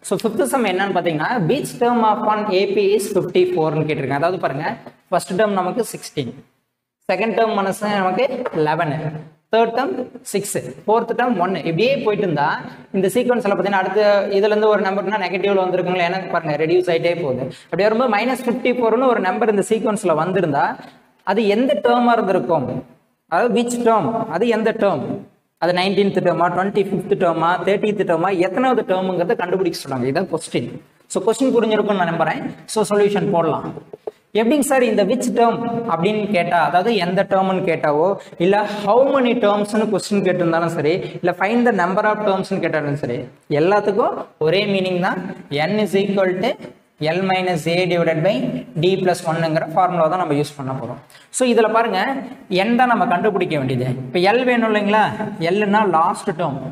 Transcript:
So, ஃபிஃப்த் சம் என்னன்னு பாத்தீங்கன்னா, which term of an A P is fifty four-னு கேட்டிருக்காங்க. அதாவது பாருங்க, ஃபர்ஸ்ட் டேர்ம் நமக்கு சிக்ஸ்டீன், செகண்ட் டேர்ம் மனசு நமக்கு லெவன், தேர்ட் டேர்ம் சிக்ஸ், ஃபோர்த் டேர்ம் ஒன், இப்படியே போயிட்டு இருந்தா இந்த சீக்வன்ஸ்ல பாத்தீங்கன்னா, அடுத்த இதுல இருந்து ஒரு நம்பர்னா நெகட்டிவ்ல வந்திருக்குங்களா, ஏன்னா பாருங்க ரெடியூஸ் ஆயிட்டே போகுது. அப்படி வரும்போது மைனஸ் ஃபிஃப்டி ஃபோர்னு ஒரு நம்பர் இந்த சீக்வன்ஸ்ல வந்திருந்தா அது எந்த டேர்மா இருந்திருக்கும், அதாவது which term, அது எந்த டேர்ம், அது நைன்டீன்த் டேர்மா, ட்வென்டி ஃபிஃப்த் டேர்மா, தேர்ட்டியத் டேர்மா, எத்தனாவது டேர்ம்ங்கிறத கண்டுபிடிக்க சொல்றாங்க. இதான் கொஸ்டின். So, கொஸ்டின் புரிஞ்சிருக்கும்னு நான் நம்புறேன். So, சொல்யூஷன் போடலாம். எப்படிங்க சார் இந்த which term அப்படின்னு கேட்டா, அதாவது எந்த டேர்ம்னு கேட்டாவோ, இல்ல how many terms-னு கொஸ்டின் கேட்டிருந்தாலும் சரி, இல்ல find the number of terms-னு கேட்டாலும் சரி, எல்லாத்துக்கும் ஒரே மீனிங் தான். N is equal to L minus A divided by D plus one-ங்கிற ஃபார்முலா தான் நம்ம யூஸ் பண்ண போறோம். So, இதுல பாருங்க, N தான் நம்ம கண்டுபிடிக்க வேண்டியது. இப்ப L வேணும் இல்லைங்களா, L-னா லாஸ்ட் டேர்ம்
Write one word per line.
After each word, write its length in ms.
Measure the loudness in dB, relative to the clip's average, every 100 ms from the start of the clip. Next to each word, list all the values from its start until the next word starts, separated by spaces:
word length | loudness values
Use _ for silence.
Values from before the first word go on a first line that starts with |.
| -4
So, 40 | -2
ஃபிஃப்த் 240 | -2 -2 0
சம் 160 | 0 0
என்னன்னு 220 | 0 0 0
பாத்தீங்கன்னா, 320 | 0 -2 -2 0 0
which 220 | 0 -2 -2
term 180 | 0 2 2
of 100 | 2 0 -2
an 80 | 0 0
A 40 | 2 2
P 120 | 2 2
is 80 | 0 -2
fifty 280 | 0 2 2 2
four-னு 320 | 0 0 -2
கேட்டிருக்காங்க. 340 | -2 -2 0
அதாவது 160 | 0 0 -4
பாருங்க, 220 | -4 -6 -8 -14 _ _
ஃபர்ஸ்ட் 240 | -4 -2 0
டேர்ம் 140 | 0 0
நமக்கு 240 | -2 -4 -6
சிக்ஸ்டீன், 400 | -8 -10 -8 -8 -10 -20 _ _ _ _ _ -4
செகண்ட் 260 | -2 0 2
டேர்ம் 160 | 2 2
மனசு 240 | -2 -2 -2 0
நமக்கு 240 | 0 0 -2 -2 -6 -2 0
லெவன், 240 | 0 -2 -2 -6 -10 -16 _ _
தேர்ட் 180 | 2 2 0
டேர்ம் 180 | -4 -4 -8 -12 -6
சிக்ஸ், 260 | -6 -4 -6 -8 -10 0
ஃபோர்த் 280 | 0 0 -2
டேர்ம் 180 | 0 0
ஒன், 100 | 0 -2 -2
இப்படியே 220 | 0 2 2 0
போயிட்டு 200 | 0 0
இருந்தா 220 | 0 0 -2 -8 -18 -6 0
இந்த 120 | 0
சீக்வன்ஸ்ல 400 | 0 0 0 0
பாத்தீங்கன்னா, 300 | 0 0 0
அடுத்த 180 | 0 2 4 4 2 2
இதுல 140 | 2
இருந்து 180 | 4 4
ஒரு 80 | 2 2
நம்பர்னா 340 | -2 -2 -2 -2
நெகட்டிவ்ல 380 | -2 0 0 0
வந்திருக்குங்களா, 420 | 0 -2 0 0
ஏன்னா 100 | -2 -4
பாருங்க 220 | -4 -2 -2
ரெடியூஸ் 260 | 2 2 2
ஆயிட்டே 200 | 0 0 -2
போகுது. 240 | -2 -4 -6 -10 -8
அப்படி 180 | 0 2
வரும்போது 260 | 2 2 0
மைனஸ் 280 | 0 -2 -2
ஃபிஃப்டி 260 | -2 0 0
ஃபோர்னு 300 | 2 2 2
ஒரு 80 | 2 0
நம்பர் 240 | 0 2
இந்த 120 | 2 2
சீக்வன்ஸ்ல 440 | 0 0 -2 0 0
வந்திருந்தா 420 | 0 0 0 0 0 -4 -14 -20 _ _ -2
அது 80 | 0 2 2
எந்த 240 | 2 2 2
டேர்மா 280 | 4 4 2
இருந்திருக்கும், 500 | 2 0 0 -2 0 -8 -10 -20 _ _ _
அதாவது 240 | 0 2 0
which 180 | 0 0 2
term, 200 | 2 2 -4 -4 -2
அது 100 | 0 2
எந்த 160 | 0 0
டேர்ம், 220 | 0 0 -4 -8 -12 _ _ _
அது 100 | 0 0
நைன்டீன்த் 400 | 0 2 2 2 0
டேர்மா, 240 | 2 0 0
ட்வென்டி 260 | -2 0 -2
ஃபிஃப்த் 260 | -2 -2 0
டேர்மா, 280 | 0 2 0 0 0
தேர்ட்டியத் 360 | 0 0 -2 0
டேர்மா, 220 | 0 0 0 0
எத்தனாவது 360 | 0 0 0 0
டேர்ம்ங்கிறத 460 | -2 0 -2 -2 -2
கண்டுபிடிக்க 340 | -2 0 -2 -4
சொல்றாங்க. 240 | -6 -4 -2
இதான் 180 | -2 -2
கொஸ்டின். 360 | -6 -4 -6 -6 -12 -20 _ _
So, 40 | -2 0
கொஸ்டின் 280 | 0 2 2
புரிஞ்சிருக்கும்னு 460 | 2 0 0 0
நான் 80 | 0
நம்புறேன். 300 | 0 -2 -2 -8 -12 -6
So, 60 | -2 0
சொல்யூஷன் 400 | 2 2 2 0 0
போடலாம். 300 | 0 -2 -6 -12 -16 -14 -14 -14 _ 0
எப்படிங்க 260 | 2 2 2
சார் 140 | 2 2
இந்த 160 | 2 2
which 180 | 0 0 2
term 180 | 2 2 -4 -4 -2
அப்படின்னு 320 | 0 0 0 0 0
கேட்டா, 220 | 2 2 2
அதாவது 220 | 2 2 0
எந்த 160 | 0 0 0
டேர்ம்னு 320 | 2 2 0 0
கேட்டாவோ, 380 | 0 2 2 2 0 -8 -2 2
இல்ல 100 | 2 0 -4
how 140 | 2 4 4
many 180 | 4 2 2
terms-னு 420 | 2 2 0 0 0
கொஸ்டின் 320 | -2 0 0 2
கேட்டிருந்தாலும் 480 | 2 2 2 0 0
சரி, 160 | 0 0 -4 -4
இல்ல 120 | -2 0
find 200 | 0 2 2
the 40 | 2
number 200 | 0 2 0
of 40 | 0 0
terms-னு 360 | -2 -2 -2
கேட்டாலும் 380 | -2 -2 -2 -4
சரி, 160 | -4 -6 -8 -18 _ 0
எல்லாத்துக்கும் 580 | 4 2 2 0 0 -2 -12 _ 0
ஒரே 160 | 0 0
மீனிங் 320 | 0 0 -2 -2
தான். 140 | -4 -8 -12 -8 -4 0
N 40 | 0 0
is 100 | 0
equal 300 | 0 0 0 0
to 80 | -2 -4 -10 -20 _ _ -4 -2
L 40 | 0
minus 340 | 0 0 -2 -2
A 40 | 0 0
divided 280 | 2 2 2 0
by 100 | 0 -2 -6 -8 -2
D 80 | 0 2
plus 180 | 0 0 -2
one-ங்கிற 360 | -2 0 -2 -2
ஃபார்முலா 340 | 0 0 2 0
தான் 80 | 0
நம்ம 120 | 0 -2
யூஸ் 180 | -2 -6
பண்ண 140 | -8 -8
போறோம். 200 | -8 -12 -16 -20 -12 -2
So, 80 | 2
இதுல 160 | 4 4 2
பாருங்க, 240 | 0 0 -2 -4 -8 -16 -4 0 2
N 60 | 2
தான் 100 | 4
நம்ம 140 | 4 2
கண்டுபிடிக்க 420 | 2 2 0 0 0
வேண்டியது. 260 | 0 -2 -2 -4 -4
இப்ப 120 | 0 2 2
L 60 | 2
வேணும் 200 | 2 2
இல்லைங்களா, 320 | 0 2 2 2 -2 -8 -4 0 0
L-னா 260 | 2 2 2 2
லாஸ்ட் 320 | 2 0 -6 -4
டேர்ம் 180 | -4 -4 -10